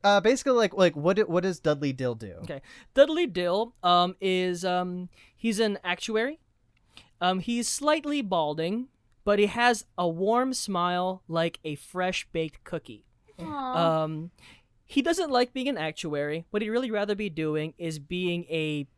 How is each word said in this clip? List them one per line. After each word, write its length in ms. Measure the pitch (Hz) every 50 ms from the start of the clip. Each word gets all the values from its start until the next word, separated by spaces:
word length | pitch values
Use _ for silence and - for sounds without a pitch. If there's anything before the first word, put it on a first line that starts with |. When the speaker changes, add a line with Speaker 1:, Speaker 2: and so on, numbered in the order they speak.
| 202
Speaker 1:
Uh, 140 | 202 202 202
basically, 320 | 175 220 269 269 - 277
like, 220 | 254 233 220 190 -
like, 240 | - 185 175 135
what 180 | 147 143 175 196
do, 60 | 208 214
what 160 | - 165 180 175
does 180 | 190 175 -
Dudley 320 | - 160 151 143 147 139 135
Dill 200 | 131 131 123 117
do? 200 | 110 113 98 85 87
Speaker 2:
Okay. 200 | - - 151 135 - - - - - _ _
Dudley 320 | 262 285 302 320 330 349
Dill, 480 | 254 165 185 180 175 175 208 233 233 _ _ -
um, 340 | 175 175 175 180 180 185 _
is, 460 | 190 190 185 185 185 180 180 175 180
um, 420 | 185 180 180 180 180 180 180 180 180 _ _ - _ _
he's 280 | _ - 226 214 202
an 180 | 226 214 202 -
actuary. 600 | - 175 180 - - - 214 220 226 269 320 _ _ _ _ _ _ _ _ _ _ _ _ - - _ _ _
Um, 180 | 175 180 185 190
he's 300 | 170 240 240 240 226 -
slightly 520 | - - 277 302 302 330 262 294 294 294
balding, 680 | 240 190 190 170 156 147 151 160 160 175 208 233 254 - _ _ _ _ _ _ _
but 160 | 208 202 202
he 60 | 208
has 400 | 202 - 233 240 247 233 - - _ _
a 80 | - 180
warm 480 | 170 165 165 190 202 226 240 254 262 254
smile 680 | - - - 190 175 175 180 180 180 180 185 185 190 _ -
like 280 | 165 165 165 170 - - -
a 120 | 156 147
fresh-baked 920 | - - - - 180 180 185 185 - - _ - 165 160 156 - - _
cookie. 400 | - - 160 _ - 113 104 _ _ _ _ _ _ _ -
Speaker 3:
Aw. 640 | 170 311 302 285 269 254 254 165 170 165 160 160 156
Speaker 2:
Um, 280 | 156 160 156 165 175 _ _ - - - _ _ _ _ _ _
he 180 | _ - 277
doesn't 300 | 247 330 330 370 349 294
like 220 | 269 247 247 247 _
being 160 | 262 254 277
an 80 | 269
actuary. 680 | 180 156 160 151 - - 160 147 143 147 147 151 165 165 _
What 120 | - 214
he'd 80 | 226 214
really 200 | 220 240 262 240
rather 240 | 214 208 202 208 208
be 140 | 196 214 202
doing 440 | 156 160 160 156 151 156 151 160 -
is 200 | _ 170 165 156
being 460 | 151 143 _ 180 180 185 175 175 175 170 -
a 380 | 165 160 156 156 151 147 139 _ _